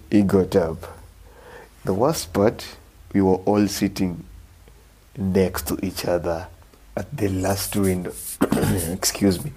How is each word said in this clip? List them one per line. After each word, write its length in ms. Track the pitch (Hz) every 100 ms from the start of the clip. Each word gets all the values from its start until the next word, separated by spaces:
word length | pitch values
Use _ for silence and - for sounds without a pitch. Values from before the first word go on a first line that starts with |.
| -
he 100 | 104
got 320 | 98 98 90 98
up. 400 | 80 78 - - - - - - - - - - -
The 80 |
worst 400 | 95 135 160 -
part, 440 | - 107 - - - - - -
we 80 | 101
were 140 | 95 92 -
all 220 | 104 101
sitting 580 | - 101 95 95 82 - - - - - - - - _ -
next 520 | 95 95 92 - -
to 100 | -
each 220 | 95 - -
other 420 | 87 85 82 82 - - - - -
at 180 | 98 143
the 140 | 101
last 440 | 92 95 98 - 104
window. 340 | 95 90 90 - -
<clears throat> 240 | - - - - 98 82
Excuse 500 | 92 - - 101 87
me. 120 | -